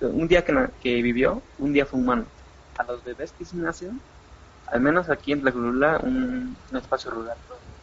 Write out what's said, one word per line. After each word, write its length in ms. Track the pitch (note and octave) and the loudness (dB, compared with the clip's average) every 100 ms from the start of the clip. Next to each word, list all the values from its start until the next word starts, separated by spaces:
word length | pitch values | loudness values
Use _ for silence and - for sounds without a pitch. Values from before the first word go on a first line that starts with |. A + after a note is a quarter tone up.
un 280 | B2 C#3 E3 | -2 0 4
día 160 | F3 | 4
que 80 | E3 | 4
na-, 200 | C#3 B2 - | 2 2 -2
que 220 | B2+ A#2+ | -2 2
vivió, 400 | A#2+ A#2+ D3 A3+ - - | 2 2 2 0 -8 -6
un 160 | C#3+ | 0
día 140 | C#3+ C#3 | 2 2
fue 140 | C3 | 2
humano. 320 | B2 A#2+ - - - - - - | 2 0 -2 -10 -20 -20 -14 -8
A 80 | |
los 180 | - B2 | -6 -6
bebés 300 | B2 B2 D#3 | -10 -10 -10
que 120 | - | -12
sí 120 | E3 F3 | -12 -6
nacen, 460 | E3 E3+ F3+ B3+ - - - - - - - | -4 -4 -8 -12 -14 -20 -20 -20 -20 -20 -4
al 140 | A#2+ | 2
menos 300 | C#3 F3 E3 | 4 4 2
aquí 220 | C#3 - | -2 0
en 80 | C#3+ | 0
Tlacolula, 580 | C3+ B2 A#2+ B2+ D3 D#3+ | 2 2 0 4 4 2
un, 540 | B3+ C4 B3+ B3+ B3+ B3 - | 0 0 0 -2 -6 -10 -10
un 80 | C4 | -8
espacio 320 | - C4 - | -4 -4 -4
rural, 280 | A#2 A2+ A#2 - - - - | -8 -8 -10 -14 -20 -20 -20